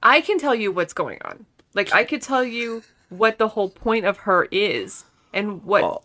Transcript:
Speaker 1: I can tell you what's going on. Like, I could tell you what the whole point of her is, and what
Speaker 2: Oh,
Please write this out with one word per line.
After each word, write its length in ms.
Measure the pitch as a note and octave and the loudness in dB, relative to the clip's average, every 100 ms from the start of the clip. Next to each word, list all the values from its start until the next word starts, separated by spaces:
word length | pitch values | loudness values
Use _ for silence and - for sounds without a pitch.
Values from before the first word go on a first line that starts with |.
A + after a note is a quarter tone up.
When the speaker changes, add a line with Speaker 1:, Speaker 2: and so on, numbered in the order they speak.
Speaker 1:
I 180 | A3+ D4 | 4 4
can 180 | E4 G4 | 4 0
tell 160 | C#4+ | 0
you 160 | A#3 G#3 | 0 0
what's 200 | F3+ F3 | -2 -4
going 260 | - C#3+ - | -4 -6 -8
on. 220 | - - - _ _ | -14 -16 -20 _ _
Like, 180 | - G4 | -4 2
I 120 | - | 2
could 180 | A#3+ D4 | 2 -4
tell 220 | - C4 | -2 -2
you 380 | B3+ A#3 A#3 A3+ - _ _ | 0 -4 -6 -8 -12 _ _
what 300 | F3+ A3 A3 | 0 0 2
the 100 | A3 | 0
whole 200 | G#3+ F#3+ | 0 -2
point 340 | - A#3 A3+ | -2 -2 0
of 140 | F#3+ F#3+ | 0 -2
her 280 | - F3+ - | 2 2 2
is, 540 | F#3+ G3+ A#2+ G2 - - _ _ | 0 0 -2 -6 -10 -14 _ _
and 320 | F#3+ G#3 F#3 | -6 -4 -6
what 180 | - - | 2 2
Speaker 2:
Oh, 180 | - - | 2 -2